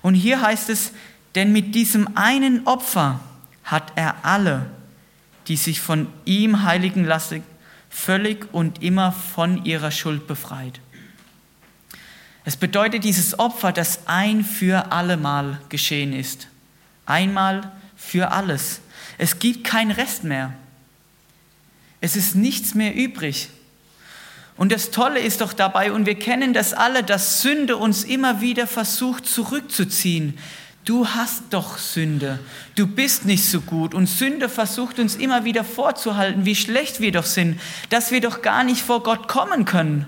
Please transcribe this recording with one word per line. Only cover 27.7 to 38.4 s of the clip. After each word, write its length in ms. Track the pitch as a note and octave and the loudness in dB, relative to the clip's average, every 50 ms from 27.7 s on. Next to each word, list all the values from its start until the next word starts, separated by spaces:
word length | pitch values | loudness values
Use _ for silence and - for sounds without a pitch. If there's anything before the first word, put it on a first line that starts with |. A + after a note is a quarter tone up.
| A#3+ | 0
uns 280 | - G#3+ A3 G3+ G3 - | 2 2 2 2 0 0
immer 360 | - B3+ C4 C4+ B3+ A#3 G3 | -2 -2 0 2 0 0 2
wieder 260 | A3+ B3 A#3+ A#3+ A#3+ | 0 0 0 0 -2
versucht 600 | A#3 - A#3 G#3+ G#3 - - B3+ B3+ B3 B3 - | -2 -2 -4 -2 -2 -2 -2 -2 -2 -2 -4 -4
zurückzuziehen. 1120 | - - - A3+ - C4 D4 - - - - F#3 F#3+ - - - F#3 E3+ E3 D#3 D3 C#3+ - - - - - - - - _ - | -4 -2 -2 -2 -2 -4 -6 -6 -6 -2 -2 -2 0 0 0 0 2 0 0 0 -2 -4 -8 -14 -18 -18 -18 -20 -20 -20 _ -4
Du 240 | - A3+ B3 A#3+ G#3+ | 0 2 2 2 0
hast 360 | G#3+ A3+ A#3+ A#3 - - - - | 0 -2 -2 -4 -4 -8 -6 -4
doch 280 | G#3 F#3 - - - - | -4 -4 -4 -4 -8 -10
Sünde, 640 | - - - E3+ D#3+ D#3 D3+ C#3+ C#3+ C#3 C3+ B2+ - - - - - - - | -8 -6 -2 -2 0 0 0 -2 -2 -2 -6 -6 -10 -14 -16 -18 -18 -6 0
du 140 | - G3+ F#3 | 0 0 0
bist 360 | G3+ B3+ C4+ C#4 - - - | 2 0 0 0 0 0 2
nicht 200 | G3 G3 F#3 - | 2 4 4 4
so 160 | - F#3 E3+ | 2 0 -2
gut. 340 | D3 - E3 D#3+ D#3+ E3 - | -2 -2 -2 -2 -2 0 2
Und 140 | F#3+ F#3 F3+ | 2 2 2
Sünde 400 | - - B3+ C4+ D4 - C4 A#3+ | 2 0 0 -2 0 -2 -2 -2
versucht 500 | B3 - A3 G3+ - - B3+ B3 - - | 0 -2 -2 -2 -2 -4 -4 -4 0 0
uns 160 | A#3 G#3 - | 0 0 0
immer 300 | - C4+ C4 B3+ A#3+ G#3+ | -2 0 0 0 0 0
wieder 180 | A#3 A3 A#3 G#3+ | 0 0 -2 -2
vorzuhalten, 800 | - - - C#4+ E4 - - - A3+ G#3 G3+ G3 F#3+ F#3 G3 F#3+ | -4 -4 0 0 0 0 0 -4 -2 0 2 2 2 2 2 2
wie 120 | G#3 G#3+ | 2 2
schlecht 440 | - - - A3+ C4 - D4 - - | 0 0 0 0 0 0 -2 -4 0
wir 120 | G#3+ G#3 | 0 2
doch 120 | F3+ E3+ D#3+ | 2 2 0
sind, 360 | - - F#3+ F3 E3+ D#3+ E3+ - - - - - - | 2 2 2 2 2 0 -2 -8 -12 -12 -12 -4 0
dass 220 | A3+ A#3+ A#3 - | 0 0 2 2
wir 100 | B3 B3+ | 2 2
doch 220 | A3 A#3 A#3 A#3+ | 2 0 -2 0